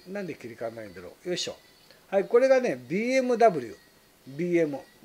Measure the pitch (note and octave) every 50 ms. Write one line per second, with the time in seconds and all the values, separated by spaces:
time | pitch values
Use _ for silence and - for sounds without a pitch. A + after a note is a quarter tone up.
0 | - F3+ F#3+ G3+ G3 E3 C3 - - A2+ A2+ - A#2 A#2 A2+ A#2 A2 G2+ F2 F#2
1 | F2 F2 - - - F3+ F3+ - - - - - _ _ _ _ _ - - _
2 | _ _ - G3 F#3 F3 - A#3+ C4 C4 C4+ C4 B3 G#3+ C#3+ B2+ B2 A#2+ D#3+ G3+
3 | A3+ B3 C4 C4+ B3+ B3 B3 G#3 A#3 A3+ F3 C#3+ A#2+ G#2+ F#2+ - _ _ _ _
4 | _ _ _ _ _ B2+ C3+ D3 F3 F3 F3 E3+ E3 D3 C#3 C3+ - - _ _